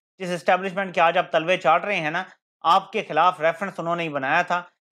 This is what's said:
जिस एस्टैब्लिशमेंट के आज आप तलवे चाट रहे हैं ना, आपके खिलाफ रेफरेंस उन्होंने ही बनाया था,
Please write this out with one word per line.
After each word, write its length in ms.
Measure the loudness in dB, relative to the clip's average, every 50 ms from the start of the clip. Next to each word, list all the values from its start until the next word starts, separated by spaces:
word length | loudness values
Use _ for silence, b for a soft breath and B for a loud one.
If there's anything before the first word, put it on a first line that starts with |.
| _ _ _ _
जिस 100 | -6 -6
एस्टैब्लिशमेंट 640 | -6 -2 0 0 0 0 0 -6 -6 -6 -8 -4 0
के 60 | 2
आज 180 | 2 4 2 2
आप 120 | 0 0
तलवे 240 | -2 -2 0 0 -2 0
चाट 260 | 2 2 2 2 0
रहे 120 | -2 -4 -4
हैं 120 | -4 -4
ना, 140 | -4 -6 -8 B B _ _ _ _ _ 0
आपके 380 | 2 2 2 2 -2 -6 -8
खिलाफ 380 | -6 -2 0 4 4 4 2 2
रेफरेंस 400 | 0 0 0 0 -6 -8 -8 -6
उन्होंने 220 | -4 -4 -4 -2
ही 60 | -4 -4
बनाया 320 | -4 -4 -2 0 2 0 2
था, 220 | 0 -2 -4 -4 -8 _ _ _ _